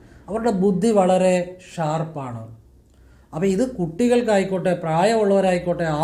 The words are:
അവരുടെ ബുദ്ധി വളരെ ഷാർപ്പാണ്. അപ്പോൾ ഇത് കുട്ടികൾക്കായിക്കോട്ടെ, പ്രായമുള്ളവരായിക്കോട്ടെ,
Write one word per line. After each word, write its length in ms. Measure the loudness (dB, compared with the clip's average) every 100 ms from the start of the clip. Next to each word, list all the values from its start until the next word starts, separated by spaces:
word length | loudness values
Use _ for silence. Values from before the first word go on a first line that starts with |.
| -20 -20 -10
അവരുടെ 260 | -4 -2 2
ബുദ്ധി 260 | 0 2 2 4
വളരെ 340 | 4 4 2 0 -2 -10 -14
ഷാർപ്പാണ്. 680 | -6 -4 -4 -6 -10 -10 -12 -14 -20 -20 -20 _ _ -20 -20 _
അപ്പോൾ 160 | -2 0
ഇത് 120 | 0 -2 -2
കുട്ടികൾക്കായിക്കോട്ടെ, 960 | -6 0 2 2 2 0 0 -2 -2 -2
പ്രായമുള്ളവരായിക്കോട്ടെ, 1040 | -2 2 2 2 2 2 2 0 -2 -2 -2 0